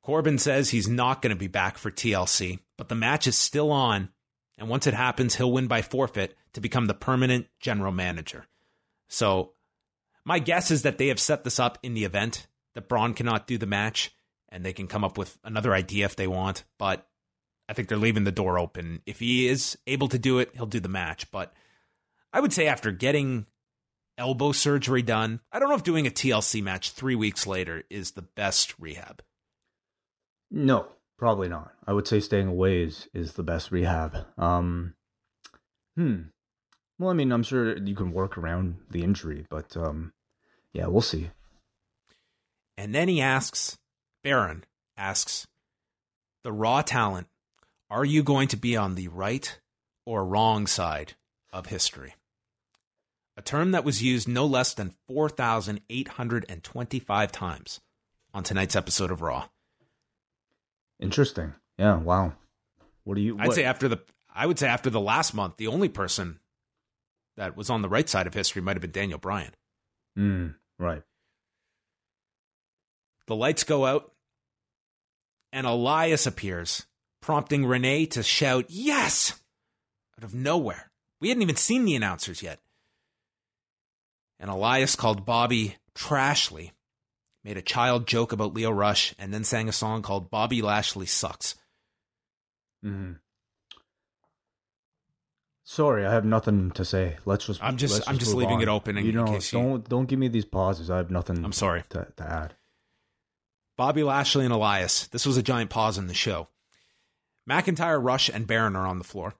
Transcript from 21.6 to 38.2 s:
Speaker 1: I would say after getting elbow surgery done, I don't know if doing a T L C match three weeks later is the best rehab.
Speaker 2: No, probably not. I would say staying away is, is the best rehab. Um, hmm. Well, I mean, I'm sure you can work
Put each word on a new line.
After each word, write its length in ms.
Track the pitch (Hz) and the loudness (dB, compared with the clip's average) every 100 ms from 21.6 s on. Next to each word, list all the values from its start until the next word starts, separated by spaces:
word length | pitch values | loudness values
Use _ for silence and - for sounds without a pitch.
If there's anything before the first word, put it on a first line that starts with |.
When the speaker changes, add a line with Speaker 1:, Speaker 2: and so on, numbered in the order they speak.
| _ _ _ _ _ _ _ | _ _ _ _ _ _ _
Speaker 1:
I 80 | - | 0
would 120 | 285 | 2
say 140 | 185 156 | 2 2
after 240 | 123 110 | 2 -2
getting 560 | 90 127 147 135 123 104 _ _ _ _ _ _ - | 0 2 2 0 -4 -6 _ _ _ _ _ _ -8
elbow 340 | 123 123 143 | -4 0 2
surgery 500 | 139 143 143 127 131 | 2 2 2 2 0
done, 380 | 120 110 110 113 _ | 2 0 0 -4 _
I 80 | 226 | -4
don't 120 | 277 | 0
know 60 | 277 | 0
if 60 | |
doing 240 | 180 160 139 | 2 2 0
a 40 | |
T 200 | - 135 | 0 2
L 120 | 110 | 2
C 180 | - 110 | 2 -2
match 300 | 98 92 - | -4 -4 -8
three 240 | - 131 | -6 -2
weeks 320 | 120 107 - 104 | 0 0 -2 -4
later 380 | 95 87 82 - | -2 -4 -8 -10
is 220 | 101 90 | -10 -10
the 120 | - | -12
best 560 | 90 - 101 - - - | -16 -4 0 0 -2 -6
rehab. 440 | 80 76 - - _ _ _ _ _ _ _ _ _ _ _ _ _ | -14 -14 -16 -20 _ _ _ _ _ _ _ _ _ _ _ _ _
Speaker 2:
No, 360 | - 135 120 - - _ _ | 2 4 4 0 -16 _ _
probably 300 | 120 101 92 | 2 2 0
not. 240 | 80 - _ | -4 -10 _
I 80 | - | 0
would 140 | 101 101 | 0 4
say 140 | 104 | 2
staying 260 | - 101 95 | 4 2 2
away 360 | 90 95 92 | 4 4 4
is, 260 | 82 78 - | 0 -4 -12
is 200 | 87 80 | -8 -6
the 100 | - | -4
best 300 | 85 82 - | -2 -2 0
rehab. 540 | 92 87 82 76 - - - | 0 2 2 -2 -6 -10 -2
Um, 560 | 85 87 87 87 87 - _ _ _ _ - _ _ _ _ - | 2 2 0 -2 -6 -12 _ _ _ _ -20 _ _ _ _ -2
hmm. 260 | 160 98 78 _ _ _ _ _ _ - | 0 0 -6 _ _ _ _ _ _ -4
Well, 140 | 185 | 0
I 40 | |
mean, 180 | 175 135 | 2 4
I'm 100 | 120 | 2
sure 340 | 117 131 113 - | 2 2 0 0
you 200 | 101 98 | -4 -2
can 160 | 90 | -2
work 260 | 87 | 0